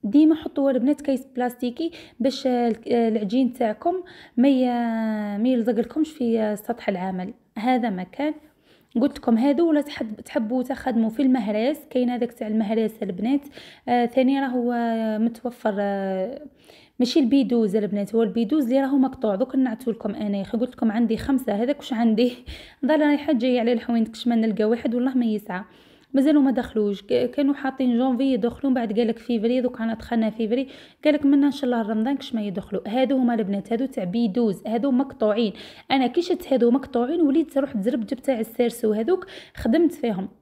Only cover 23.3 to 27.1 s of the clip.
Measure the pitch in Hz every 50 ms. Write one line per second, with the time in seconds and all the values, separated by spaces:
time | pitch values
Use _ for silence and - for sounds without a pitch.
23.3 | 311 226 214 262 247 247 226 233 247 226 - - 240 233 226 220 226 - - 247
24.3 | 233 226 220 226 208 185 214 214 233 233 - - 226 247 240 269 254 262 240 226
25.3 | 214 208 208 - 190 180 208 - - - - _ - _ _ _ - 269 262 294
26.3 | 311 294 277 277 247 240 233 - - 220 208 208 202 196 - -